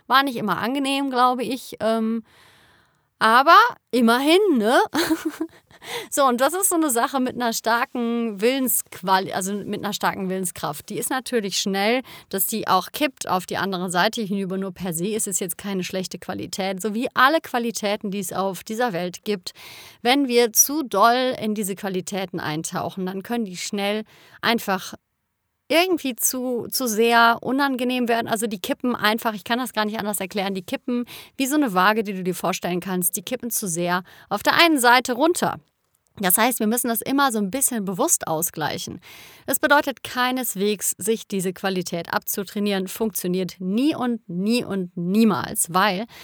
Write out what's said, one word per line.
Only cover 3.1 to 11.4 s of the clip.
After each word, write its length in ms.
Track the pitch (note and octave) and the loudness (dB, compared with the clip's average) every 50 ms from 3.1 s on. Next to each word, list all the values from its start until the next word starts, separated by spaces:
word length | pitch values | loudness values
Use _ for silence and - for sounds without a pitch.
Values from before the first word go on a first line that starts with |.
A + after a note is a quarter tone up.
| _ - | _ 0
aber 380 | G3 A3 A3+ B3 C#4 D#4 F4 G4 A4+ - - - _ _ | 4 6 6 6 8 8 10 8 8 6 2 -4 _ _
immerhin, 500 | - B3+ A#3+ A3+ A#3 B3 C#4 D4+ E4 F#4+ G#4+ G4 D4+ | 2 4 6 6 4 4 4 4 6 6 6 4 4
ne? 220 | A#3+ G3+ G#3+ C4 E4+ G#4+ - | 4 4 4 4 4 4 2
<laughs> 540 | - D4+ F4 - D#4+ - - E4 - - E4 - - - _ _ - - - - A4+ A#4+ G4+ - | 0 0 0 0 0 -2 -4 -6 -6 -8 -10 -10 -12 -16 _ _ -20 -20 -14 -10 -10 -10 -8 -4
So, 140 | - D4 C#4 | 0 2 2
und 160 | C4 B3 A#3 | 4 4 4
das 120 | C4 C4+ D#4 | 2 2 2
ist 140 | F#4 G4+ - | 0 0 0
so 60 | F#4 | 2
eine 160 | E4 D#4+ D4+ | 2 0 2
Sache 300 | A#3 A#3 A#3+ - - C4+ | 2 0 0 0 0 0
mit 160 | B3+ B3 - | -2 -2 -2
einer 160 | A#3 B3 A3+ | -2 -2 -2
starken 880 | A3+ - - A3+ A3+ A#3 B3+ - - B3+ A#3 A#3 A#3 A#3 A#3 A3+ G#3 F#3+ | -2 -2 0 0 2 2 0 -2 -2 -4 -2 -2 0 -2 -2 -4 -2 0
Willensquali-, 920 | G#3 A#3 C4 C4+ C4 A#3 - - - - - - - F#3 F#3+ F#3+ G3 D3 | 0 2 2 2 0 0 -2 -2 -4 -6 -12 -6 0 2 2 2 2 0
also 200 | - - F#3+ F#3+ | -4 -4 -4 -4
mit 320 | G#3 G3+ - - G#3 - - | -6 -6 -6 -6 -6 -6 -4
einer 80 | G3+ | -6
starken 360 | G3+ - - F#3 - G3 F#3+ F#3 | -4 -2 -2 -2 -2 -2 -4 -4
Willenskraft. 600 | F#3 F#3+ F#3+ F3+ - - - D#3 D3+ - - - | -4 -4 -4 -6 -6 -6 -6 -6 -6 -8 -10 -10
Die 100 | G#3+ - | -8 -6
ist 120 | A#3+ - | -4 -4
natürlich 480 | C#4+ C4 B3 - B3+ A#3 | -4 -4 -4 -2 -2 -2